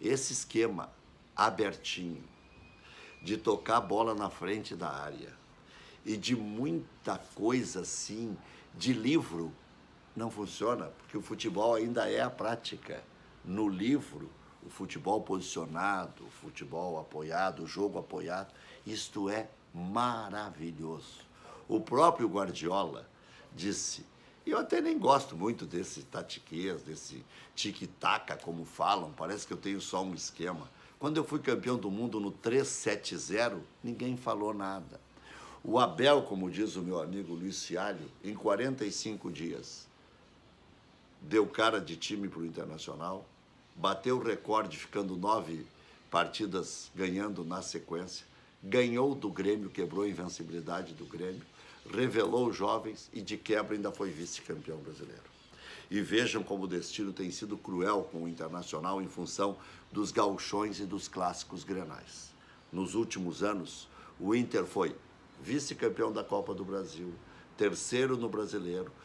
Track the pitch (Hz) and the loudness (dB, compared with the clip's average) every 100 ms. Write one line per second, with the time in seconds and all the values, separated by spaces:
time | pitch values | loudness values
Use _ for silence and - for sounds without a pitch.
0 | - 135 - 127 - 113 113 92 - - | 2 2 2 -2 0 4 4 2 -6 -12
1 | - - - - 107 101 101 95 - - | -20 -20 -4 6 6 6 2 0 -4 -4
2 | 90 82 - - - - - - - - | -4 -6 -10 -20 -20 -20 -20 -20 -20 -20
3 | - - 85 107 - 101 - 117 101 101 | -20 -10 -2 0 2 2 4 4 4 4
4 | 113 107 98 - 90 107 - 95 85 69 | 4 2 -2 -2 -2 -2 -2 -4 -4 -4
5 | 73 71 - - - - - - - - | -6 -8 -12 -16 -20 -20 -20 -20 -20 -10
6 | - 107 98 120 107 107 143 165 135 - | -4 -2 2 0 0 -2 0 -2 -4 -8
7 | - 95 - - 104 127 98 90 87 - | -4 -4 -6 0 4 4 2 -4 -4 -4
8 | - 107 113 92 - - - - 117 117 | -4 -4 -4 -6 -10 -20 -18 -2 2 4
9 | 113 160 127 82 82 - - - - - | 6 4 4 -2 -4 -6 -16 -20 -20 -20
10 | - - 113 104 98 - 107 120 80 - | -14 -6 -4 -4 -6 -2 0 0 -2 -10
11 | - 107 92 104 113 92 113 117 117 117 | -10 -8 -6 -4 -2 2 4 4 2 2
12 | 104 110 123 - 110 117 - 98 - - | 2 2 0 0 -2 -2 -4 -10 -10 -12
13 | - - - - 82 95 107 92 110 143 | -12 -20 -20 -14 -4 0 2 2 4 2
14 | - 73 76 - - - - - 95 82 | 0 -10 -12 -14 -20 -20 -16 -8 -8 -4
15 | 92 107 - 92 - - 80 80 98 98 | 0 2 2 -2 -2 -4 -4 0 0 0
16 | 87 - - - 80 71 73 82 90 80 | -2 -8 -18 -16 -14 -12 -8 -6 -4 -4
17 | 78 78 78 85 95 76 80 87 101 87 | -6 -8 -2 0 0 0 -6 0 0 0
18 | - 87 85 92 98 - - - - 107 | -6 -6 -4 -4 -6 -12 -20 -14 -8 -6
19 | - 107 98 107 110 - - 82 90 107 | -6 -2 0 0 -4 -10 -14 -8 -2 2
20 | 123 113 104 104 104 85 82 78 80 80 | 2 0 -4 -6 -6 -6 -8 -6 -6 -8
21 | - - - - - - - 110 - 123 | -10 -18 -20 -20 -20 -16 0 0 4 8
22 | 170 165 113 95 95 - 82 95 90 60 | 8 8 2 2 0 -2 0 2 2 -2
23 | - - - - - - 92 95 - - | -12 -20 -20 -20 -18 -6 -2 -2 -4 -6
24 | - - - - - 359 - 339 330 320 | -12 -20 -20 -8 0 0 2 2 4 4
25 | 156 139 135 82 101 120 - 82 95 - | 8 6 6 -2 -2 -2 -2 -4 -4 -6
26 | 67 - 85 - - 82 95 82 73 78 | -10 -8 -8 -10 -8 -4 -2 -4 -6 -10
27 | - 65 62 - - - 107 95 90 - | -12 -14 -16 -18 -12 -4 -4 -4 -8 0
28 | 90 104 - - - 85 80 - 82 101 | 2 2 0 -6 -6 -6 -6 2 4 4
29 | 78 73 82 104 - 85 98 98 - 92 | 2 -4 -4 -4 -6 -6 -4 -4 -2 0
30 | 95 87 - - 90 82 - - - - | 0 -4 -6 -4 -4 -4 -8 -16 -20 -4
31 | 139 156 - 156 - 117 123 123 101 98 | 0 2 0 0 2 2 2 0 0 0
32 | 120 107 101 92 113 127 123 - 110 104 | 0 0 -2 -2 4 4 4 2 0 0
33 | - 85 - 101 120 92 76 - 120 113 | -2 -6 0 2 2 2 -8 -8 -6 -2
34 | 123 123 123 107 104 104 98 95 73 - | -2 -2 -2 0 0 0 -2 -4 -8 -16
35 | - - - - - - - 117 120 87 | -20 -20 -18 -16 -16 -10 2 6 6 6
36 | 135 147 - 98 92 87 107 95 90 90 | 8 8 6 0 -2 0 0 -2 -2 -2
37 | 80 95 90 85 95 87 - 87 101 92 | -2 -4 -6 -4 -4 -4 -4 -2 -2 -2
38 | 73 - 98 104 107 101 131 131 104 92 | -8 -10 -8 -2 2 2 2 0 -2 -2
39 | 110 101 95 85 82 69 - - - - | -4 -4 -6 -6 -4 -6 -8 -14 -18 -20
40 | - - - - - - - - - - | -20 -20 -20 -20 -20 -20 -20 -20 -20 -20
41 | - - 76 110 101 - 110 107 82 82 | -20 -18 2 4 4 4 4 4 0 -6
42 | - 107 98 85 82 82 80 80 - 71 | -4 -4 -4 -4 -6 -6 -8 -8 -10 -6
43 | 85 95 - - - - - - 95 98 | -6 -6 -8 -20 -20 -20 -20 -2 0 2
44 | 123 127 113 101 - 107 107 - - 104 | 2 2 2 0 2 2 2 -4 -6 -2
45 | 98 92 98 107 82 80 76 - - - | -2 0 4 4 2 -6 -8 -16 -20 -20
46 | - 85 85 - 104 90 82 - - - | 0 2 2 0 0 0 -2 -6 -10 -2
47 | 95 92 104 92 82 90 87 85 - 85 | 0 0 -2 -4 -4 -4 -4 -6 -4 -4
48 | 90 - - - - - 95 123 123 120 | -4 -8 -14 -20 -20 -16 2 6 6 6
49 | 135 135 107 87 95 107 95 101 87 85 | 4 2 -2 0 2 2 0 -2 -2 0
50 | 101 87 90 - 82 85 80 87 82 80 | 0 0 -4 -6 -6 -6 -4 -4 -4 -10
51 | 87 85 90 92 - - - - - 101 | -12 -6 -6 -6 -12 -18 -20 -18 -6 0
52 | 127 107 98 117 123 87 101 110 110 104 | 2 4 4 4 4 2 2 2 0 -8
53 | - - 92 104 - 107 101 107 101 95 | -10 -10 -6 -4 2 2 2 0 -2 -2
54 | 98 78 85 - - 80 76 78 73 76 | -4 -4 -6 -8 -6 -8 -6 -8 -10 -12
55 | 73 - - - - - - - - 101 | -14 -14 -18 -20 -20 -20 -16 -16 -2 0
56 | 95 104 120 113 98 98 95 87 85 - | 4 6 6 2 0 -2 0 -2 -2 -4
57 | 101 92 90 82 104 101 - 90 95 104 | -4 -2 -4 -4 -6 -6 -4 0 4 4
58 | 92 85 85 80 80 87 87 78 85 95 | 0 -4 -6 -4 -6 -6 -6 -4 -2 -2
59 | 92 - 82 - 98 95 - - - 101 | -2 -6 -6 0 0 -2 -10 -18 -6 -2
60 | 101 113 104 92 - 101 107 95 98 98 | 0 4 4 2 0 0 0 -2 -4 -6
61 | - - 90 90 - 92 - 92 82 65 | -6 -2 0 -2 -6 -10 -4 -4 -4 -10
62 | - - - - - - - 87 90 98 | -14 -16 -16 -20 -20 -20 -8 -2 0 2
63 | 113 104 87 78 104 101 80 - - - | 0 0 -2 0 2 2 -2 -10 -14 -18
64 | - - 95 117 117 110 90 101 95 - | -18 -4 2 4 4 2 2 2 0 -2
65 | - - - - 73 139 135 - 117 98 | -12 -20 -20 -14 -2 -2 -2 0 0 2
66 | 113 107 - 101 98 95 95 98 92 82 | 2 0 0 0 0 -4 -2 -4 -4 -6
67 | 90 82 - - - - 104 87 - 123 | -8 -10 -14 -20 -14 2 2 2 2 4
68 | 131 127 117 101 101 104 90 90 90 - | 4 4 2 0 0 -2 -2 -2 -4 -10